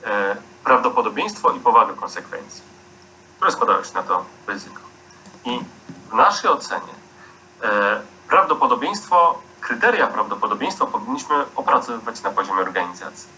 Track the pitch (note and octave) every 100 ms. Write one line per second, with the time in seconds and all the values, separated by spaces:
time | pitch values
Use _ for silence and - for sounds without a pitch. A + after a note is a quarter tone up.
0 | A2 G#2 G2 G2+ - - A#2+ B2 B2 -
1 | A2+ A2+ - - - - A#2+ A#2 A2+ -
2 | - - - - - - - - - -
3 | - - - - F#3+ - A#2 F#2+ - F#2
4 | F#2 F2+ F2+ - - F#2+ - - - -
5 | - - - - B2 B2 - - - F2+
6 | - A2 F3 - G3 D3+ - F2+ - -
7 | - - - - - - A2+ G#2 G2+ G#2+
8 | - - - F3 F#3+ D3+ - - C#4 G#3+
9 | - F3+ E3+ - - - - A#2+ A3 A3
10 | B2 - G2+ G2 G2+ G2+ C3+ - C3+ G#2
11 | G#2+ C3+ - D3 C#3 - C#3 C3+ B2 A#2
12 | A2 A2 G2 G2 F#2+ F#2+ F#2 F#2 F2 F2
13 | E2+ - -